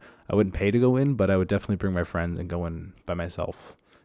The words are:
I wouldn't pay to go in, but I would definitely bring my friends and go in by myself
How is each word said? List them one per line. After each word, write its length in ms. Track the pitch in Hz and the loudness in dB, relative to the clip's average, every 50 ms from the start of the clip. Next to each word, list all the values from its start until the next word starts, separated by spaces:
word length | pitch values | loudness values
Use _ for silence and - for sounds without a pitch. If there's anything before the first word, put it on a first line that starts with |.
| - - - _ _ - | -14 -20 -20 _ _ 0
I 60 | - | 2
wouldn't 200 | 104 107 98 - | 2 2 2 0
pay 160 | - 98 104 | 0 0 2
to 80 | 104 120 | 4 4
go 180 | 123 127 127 | 4 4 4
in, 180 | 131 139 143 135 | 4 2 2 2
but 160 | 107 98 95 | 2 2 4
I 60 | 95 | 4
would 120 | 92 92 - | 2 2 2
definitely 280 | 101 95 - - 101 | 0 -2 0 -2 -4
bring 180 | 87 - 98 92 | -2 -2 -2 0
my 100 | 87 85 | 0 -2
friends 340 | - - 85 85 85 85 80 | -2 -2 -4 -2 -2 -4 -6
and 120 | 87 85 | -6 -6
go 160 | 87 87 87 | -4 -4 -4
in 260 | 82 82 82 82 95 - - - | -4 -6 -8 -10 -14 -16 -14 -8
by 80 | - 85 | -6 -6
myself 600 | 87 85 85 - 87 - 98 - - - - - _ _ _ _ _ _ | -4 -6 -6 -6 -6 -6 -6 -8 -12 -16 -20 -20 _ _ _ _ _ _